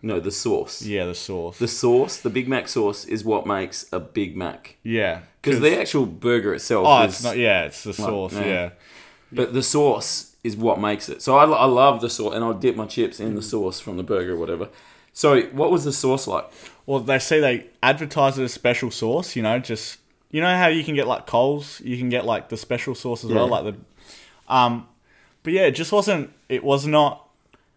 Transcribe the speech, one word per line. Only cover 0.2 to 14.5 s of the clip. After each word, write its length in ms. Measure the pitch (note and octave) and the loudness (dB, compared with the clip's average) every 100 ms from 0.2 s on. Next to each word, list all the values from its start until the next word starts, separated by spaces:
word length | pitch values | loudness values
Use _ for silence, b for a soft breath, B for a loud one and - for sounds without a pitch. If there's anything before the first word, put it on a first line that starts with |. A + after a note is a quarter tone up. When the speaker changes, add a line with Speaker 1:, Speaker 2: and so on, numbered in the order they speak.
| F2 | -4
Speaker 1:
sauce. 480 | - A#2 G2 - - | -4 0 0 -2 -8
Speaker 2:
Yeah, 220 | G#2+ G2+ | -6 -4
the 100 | F2+ | -4
sauce. 440 | F2 - F#2 E2+ - | -6 -8 -8 -8 -4
Speaker 1:
The 100 | A#2+ | -4
sauce, 480 | - A#2+ B2 C#3 - | 0 4 4 2 -2
the 140 | A#2+ | -4
Big 180 | A#2+ B2+ | -4 -2
Mac 200 | C3 - | -4 -2
sauce 360 | - G#2 G2+ | -2 -2 -2
is 200 | - A2 | -6 -4
what 220 | G#2+ G#2+ - | -2 -2 0
makes 380 | G2 F#2 - - | -4 -4 -8 -8
a 80 | F#2 | -8
Big 340 | D#2+ G#2+ F#2+ F2 | -6 -6 -6 -6
Mac. 400 | E2+ - - _ | -8 -8 -16 _
Speaker 2:
Yeah, 380 | A2+ A2+ F#2+ E2 - _ | -4 -2 -2 -4 -10 _
Speaker 1:
'Cause 120 | C#3+ C3 | 0 2
Speaker 2:
'cause 40 | |
Speaker 1:
the 180 | D3+ F3 | 4 2
actual 280 | G2+ D3 A#2 | 0 0 0
burger 480 | E2 A#2+ A#2+ G2+ | -2 0 2 0
itself 320 | E2+ - A2 D3 | -2 0 2 6
Speaker 2:
Oh, 140 | C3 | 6
Speaker 1:
is 100 | A2+ G2 | 6 0
Speaker 2:
it's 80 | |
not, 120 | A#2+ A2 | -4 0
yeah, 280 | A2+ F#2+ | 2 2
it's 180 | D2+ - | 0 -8
the 60 | G#2+ | -10
Speaker 1:
like, 60 | F#2+ | -6
Speaker 2:
sauce, 360 | G2+ G2+ F#2 | -4 -4 -4
Speaker 1:
yeah. 120 | G2+ G2 | -4 -2
Speaker 2:
yeah. 240 | F#2 F2 - b b b b b | -2 -4 -10 b b b b b
Speaker 1:
But 220 | A#2+ A#2 | -4 -2
the 100 | B2+ | 0
sauce 680 | B2 D3 C#3+ G#2+ - - - _ | 0 4 4 2 -2 -6 -8 _
is 140 | A#2 G#2 | -8 -2
what 240 | A2+ G2+ | 0 2
makes 280 | G#2 G2+ - | 0 -2 -6
it. 140 | - | -6
So 140 | - C#3 | 2 6
I, 80 | |
I 220 | D#3 B2+ C3+ | 6 6 4
love 340 | B2 C#3 A#2 | 6 4 4
the 100 | A#2 | -2
sauce, 240 | - G#2 | -4 -4
and 80 | A2 | -2
I'll 80 | A#2 | -2
dip 220 | G2 B2 | 0 0
my 120 | A2 G#2+ | 0 -4
chips 340 | - G#2 - | -2 -4 -4
in 160 | A2 G#2 | -6 -6
the 40 | |
Speaker 2:
Mm. 40 | |
Speaker 1:
sauce 340 | G#2 A2 F#2+ - | -4 -4 -4 -6
from 180 | - F2+ | -8 -8
the 60 | |
burger 300 | F2 G2 F2+ | -4 -2 -2
or 20 | E2+ | -4
whatever. 320 | E2 | -4